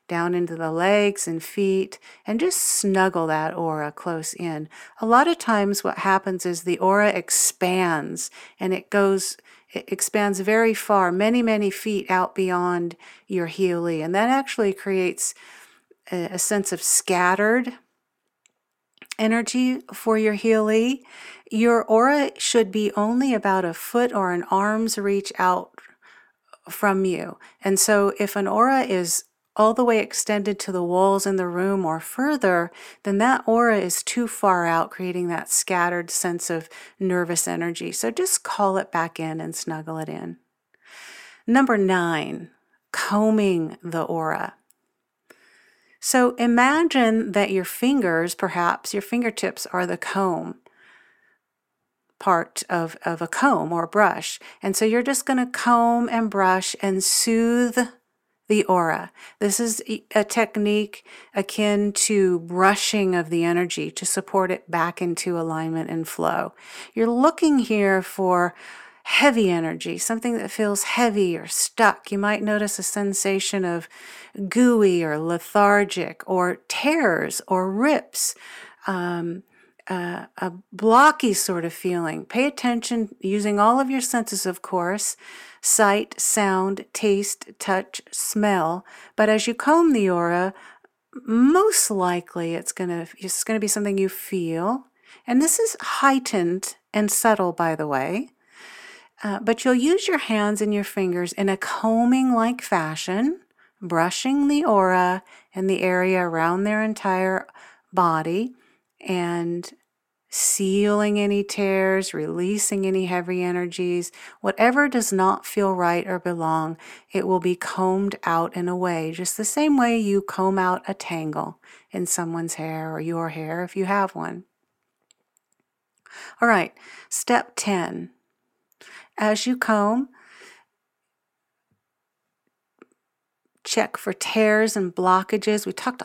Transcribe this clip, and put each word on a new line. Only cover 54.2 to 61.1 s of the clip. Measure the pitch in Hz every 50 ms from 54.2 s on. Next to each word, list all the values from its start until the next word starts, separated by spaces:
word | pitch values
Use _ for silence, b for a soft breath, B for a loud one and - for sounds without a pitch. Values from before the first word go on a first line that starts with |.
| 175 - - - B B B B B
And | 196 190
so | - 220
you're | 220 220 240 240
just | 262 277 262 -
gonna | - 269 254 247
comb | 247 254 - - 240 240 233 233 233 233 240 240 233 -
and | 226 226 214
brush | 196 202 190 185 185 185 190 - - -
and | - 196 190 190 190
soothe | - - - - 240 226 226 233 233 233 240 247 240 233 254 247 240 - _ _ _ _ _ _ _ _ _ _
the | - 214 214 -
aura. | - 185 180 170 160 156 165 175 190 - B B B B B
This | 208 202 196 -
is | 240 233 220 - -
e-, | - 220 208 - - -
a | 214 208
technique | 208 - 233 220 208 - 220 208 208 208 214 214 208 - - - B